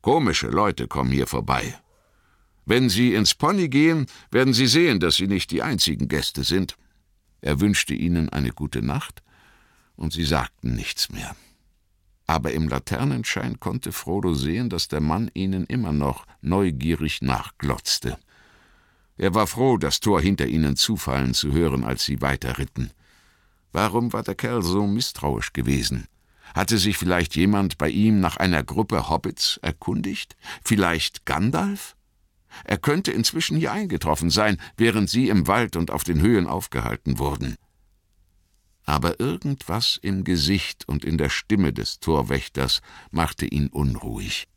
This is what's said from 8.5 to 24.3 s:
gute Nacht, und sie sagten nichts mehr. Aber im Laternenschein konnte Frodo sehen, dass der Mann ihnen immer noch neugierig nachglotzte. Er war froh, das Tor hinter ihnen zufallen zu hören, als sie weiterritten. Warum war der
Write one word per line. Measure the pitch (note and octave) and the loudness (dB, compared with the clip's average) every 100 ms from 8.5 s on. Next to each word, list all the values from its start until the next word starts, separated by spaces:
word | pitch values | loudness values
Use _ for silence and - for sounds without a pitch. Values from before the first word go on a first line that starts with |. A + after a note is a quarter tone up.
gute | - D2 B1 | -2 -6 -2
Nacht, | A1+ E2+ - - _ _ _ _ _ _ _ - | -2 -4 -6 -16 _ _ _ _ _ _ _ -8
und | D#2+ | -6
sie | E2 | -2
sagten | D#2+ D2+ A#1 _ B1 | 0 0 -2 _ -4
nichts | A#1 - - - | -4 -4 -6 -6
mehr. | - - - _ _ _ _ _ _ _ _ - | -6 -12 -14 _ _ _ _ _ _ _ _ -4
Aber | D#2+ D2 | -2 -2
im | C2+ D#2+ | -2 -2
Laternenschein | C2+ - - C#3 C3 A2 - B2+ A2+ | -2 -4 -4 -2 -2 -4 -4 -6 -6
konnte | - B2+ - | -6 -6 -8
Frodo | - - F#2+ F#2+ | -10 -4 -2 0
sehen, | D2+ C2+ F2+ B2 | 0 0 -2 -2
dass | F2 - | -4 -4
der | D2 | -2
Mann | D2+ E2 A2+ | 0 0 -2
ihnen | - F#2+ F#2+ | -4 -2 -2
immer | F2+ B2+ G#2 | -2 -2 -2
noch | D2 C#2+ C2 - - | 0 0 -2 -10 -10
neugierig | C2+ F#2 G2 C#2 C#2 D#2+ D#2 - | -2 2 2 0 -2 -2 -2 -2
nachglotzte. | B1+ B1 - - C#2+ A#1+ - - A#1+ - _ _ _ _ _ _ _ _ _ _ | -2 -2 -4 -6 -4 -4 -2 -4 -4 -8 _ _ _ _ _ _ _ _ _ _
Er | F#2+ | 0
war | F#2+ G#2 | 2 0
froh, | - C3 A#2 | 2 2 4
das | D#2+ - | 2 0
Tor | A2 F#2+ | 2 4
hinter | D#2+ G2 C2 | 4 2 2
ihnen | D2 D2+ C#2 | 2 2 2
zufallen | - A2 - C2+ C2 | 0 0 -2 0 0
zu | B1 D2+ | 0 0
hören, | D2 E2 C2+ | 2 2 0
als | A#1 B1+ | -2 -4
sie | - C#2 | -2 -2
weiterritten. | C#2 C2+ B1+ B1+ C2+ - B1+ - _ _ _ _ _ _ _ | 0 -2 -4 -4 -6 -6 -8 -8 _ _ _ _ _ _ _
Warum | E2 G#2 G#2 A#2+ | -2 0 0 0
war | G#2 | -2
der | A2 | -6